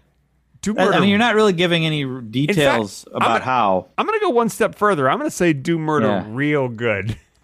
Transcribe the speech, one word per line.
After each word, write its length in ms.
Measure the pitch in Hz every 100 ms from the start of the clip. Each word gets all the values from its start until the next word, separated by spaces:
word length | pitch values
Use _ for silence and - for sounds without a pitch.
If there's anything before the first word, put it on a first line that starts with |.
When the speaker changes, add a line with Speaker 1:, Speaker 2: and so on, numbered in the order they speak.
| _ _ _ _ _ _
Speaker 1:
Do 120 | 190
Speaker 2:
That, 80 | 214
I 40 | 190
Speaker 1:
murder 140 | 170
Speaker 2:
mean, 80 | 196
you're 100 | 202
not 160 | 240 214
really 160 | 214
giving 320 | 170 175 170 160
any 200 | 151 135
r-, 140 | 127
Speaker 1:
In 40 |
fact, 80 | 113
Speaker 2:
details 720 | 120 151 196 143 127 104 - -
Speaker 1:
I'm 60 | 117
Speaker 2:
about 100 | -
Speaker 1:
gonna, 160 | 113
Speaker 2:
how. 440 | 120 127 107 95 - -
Speaker 1:
I'm 80 | 294
gonna 140 | 440
go 80 | 392
one 180 | 233 190
step 260 | - 202 156
further. 340 | 208 180 131
I'm 80 | 175
gonna 120 | 302
say 220 | - 175
do 240 | 143 131 165
murder 300 | 156 151 110
Speaker 2:
Yeah. 180 | 101 101
Speaker 1:
real 400 | 117 143 151 131
good. 480 | 110 117 101 101 107 _ _